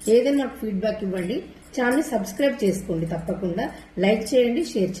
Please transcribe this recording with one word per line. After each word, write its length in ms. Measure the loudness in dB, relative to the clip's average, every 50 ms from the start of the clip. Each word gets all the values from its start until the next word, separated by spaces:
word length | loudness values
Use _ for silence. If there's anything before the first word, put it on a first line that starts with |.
| 0 4 4
ఏదైనా 240 | 6 6 4 2 2 0
నాకు 140 | -2 -4 -6
ఫీడ్‌బ్యాక్ 400 | -6 -4 -2 -2 -2 -2 -2 -4 -4 -4
ఇవ్వండి. 320 | -4 -4 -4 -4 -4 -6 -6 -10 -14 -20 -20 -8 -4 0
ఛానల్ 260 | 0 2 2 2 0 0 -2
సబ్స్క్రైబ్ 500 | -4 -4 -4 -2 0 0 0 2 2 0
చేసుకోండి, 420 | 0 0 0 -2 -4 -4 -2 -2 -2 -4
తప్పకుండా 520 | -4 -4 -4 -4 -4 -4 -4 -2 -2 -4 -4 -6 -12 -18 -12 -4 0 2
లైక్ 180 | 4 4 2 2 2 4
చేయండి, 300 | 4 4 4 2 0 -2 -2 0
షేర్ 200 | 0 0 0 -2 -4